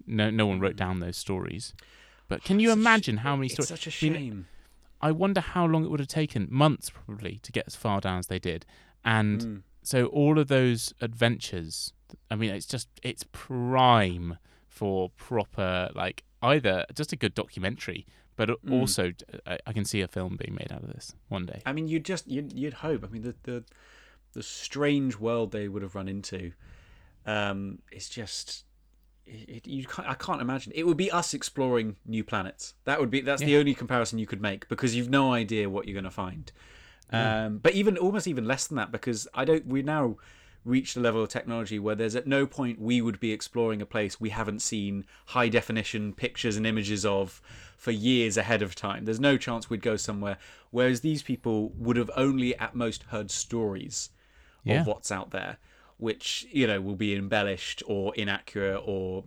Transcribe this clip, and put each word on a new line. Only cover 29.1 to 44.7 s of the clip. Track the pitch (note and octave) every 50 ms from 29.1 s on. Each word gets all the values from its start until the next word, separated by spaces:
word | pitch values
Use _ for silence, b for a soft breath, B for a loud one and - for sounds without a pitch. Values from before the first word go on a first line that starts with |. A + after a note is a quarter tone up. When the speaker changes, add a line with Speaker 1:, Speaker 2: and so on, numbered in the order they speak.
| _ _ _
Speaker 2:
it, | - - A2 A2 -
it, | A2 A#2 - -
you | C#3 C3+ C3
can't, | - - - F3+ -
I | C3+
can't | - - - E3+ C#3
imagine. | B2 B2 C3 C3 - - -
It | D3+ E3
would | F3 E3 C#3+
be | F#3+ F#3+
us | E3+ F3 E3 - -
exploring | C3+ - - - - C3+ B2+ B2 A#2 A2+ A2 G2 - _
new | - A2 A2 G#2+
planets. | - - G#2 F#2 F#2+ - - - - - _ _
That | C3 C#3+ D#3
would | C#3+ A2+
be, | A#2 C#3
that's | B2+ C3+ C#3+ C3+
the | D3 D3+
Speaker 1:
Yeah. | C#3+ D3
Speaker 2:
only | D3 C#3+ C3
comparison | - B2 A2 B2+ A#2+ A2+ - A#2+ A2+
you | A2 -
could | - F#2+
make, | G#2+ G#2 G2 G2+ - -
because | A#2 - - B2 A2+
you've | A#2+ A#2+ A#2+
no | C3+ C#3 C3+ C3 B2
idea | A#2+ A2+ G2+ A2+ G#2+ G#2 G2
what | F#2+ G2+ - G2+
you're | G2
gonna | G2 F#2+ F#2
find. | - - F#2+ F#2 F#2+ - - - B B B B B B B B B B B -
Speaker 1:
Yeah. | - A2+ A2+ A2 A2 A2 A2
Speaker 2:
Um, | A2 G#2+ G#2+
but | - E3 F#3+
even, | G3 G3+ G#3+ F#3+ E3+
almost | F3+ F#3+ G3+ G#3 - F#3
even | D3+ B2+ A2
less | A2+ C3+ B2+ - -
than | D3+ B2+
that, | G#2 -
because | A#2 A#2+ - B2+ A#2 G#2 - - -
I | - C3
don't, | D3 D#3+ D#3+ -
we've | - B2+ C#3 C3
now | C#3+ D#3 D#3 C#3 A#2 G#2+ B B B B B B B B B B
reached | A#2+ B2 C3 C3 - - B2
a |
level | B2 A#2 G#2+ A2+ A2
of | G2+
technology | - B2 - A#2 A#2 A#2 A2 G2+ A2 G#2
where | G2+ G#2+ G#2+
there's | G#2 A2+ A2 G#2+ B2
at | - C#3
no | C3+ C#3 C#3
point | C3+ - - C3+ A#2+ A2+ A2
we | G#2+ A#2 B2 B2
would | A2+ A#2 G#2 -
be | - A2
exploring | G#2+ G#2+ - - - A#2+ A#2 A2+ A2 G#2
a | G#2
place | - - A2+ G#2 G2 - -
we | A2 G#2+
haven't | G#2 A2+ A2 G#2 G#2 A2
seen | - -